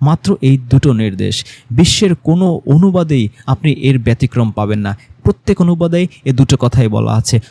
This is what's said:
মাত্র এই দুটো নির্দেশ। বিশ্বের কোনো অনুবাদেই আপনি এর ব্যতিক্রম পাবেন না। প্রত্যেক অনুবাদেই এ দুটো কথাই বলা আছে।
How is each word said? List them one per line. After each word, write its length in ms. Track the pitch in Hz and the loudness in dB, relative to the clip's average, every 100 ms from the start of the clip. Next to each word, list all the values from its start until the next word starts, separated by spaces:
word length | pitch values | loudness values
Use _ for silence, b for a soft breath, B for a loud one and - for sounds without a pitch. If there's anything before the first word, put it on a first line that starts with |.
মাত্র 340 | 139 165 - 196 | -2 -2 -2 -2
এই 180 | 135 135 | 0 0
দুটো 340 | 120 135 147 | 2 2 2
নির্দেশ। 520 | 113 110 95 98 98 B B - | 0 -2 -4 -4 -6 B B -4
বিশ্বের 440 | 117 170 - 202 | 0 2 2 0
কোনো 460 | 165 - 175 185 165 - | 0 -2 0 0 -2 0
অনুবাদেই 640 | 147 196 180 160 139 104 b - | 2 4 2 0 0 -2 b -4
আপনি 260 | 131 156 | -2 -2
এর 260 | - 131 135 | 0 0 0
ব্যতিক্রম 520 | 113 120 127 127 113 | 0 0 -2 -2 -4
পাবেন 280 | 104 104 104 | -2 -4 -4
না। 180 | 101 104 b - | -4 -8 b -6
প্রত্যেক 380 | - 101 - 196 | -4 -4 -2 0
অনুবাদেই 480 | 175 170 170 170 180 B | 0 0 -2 -2 -4 B
এ 80 | 139 | -2
দুটো 240 | 127 135 139 | 0 2 2
কথাই 320 | 120 123 113 | 0 2 0
বলা 240 | 107 110 | 0 -2
আছে। 280 | 110 - 113 B | -2 0 -2 B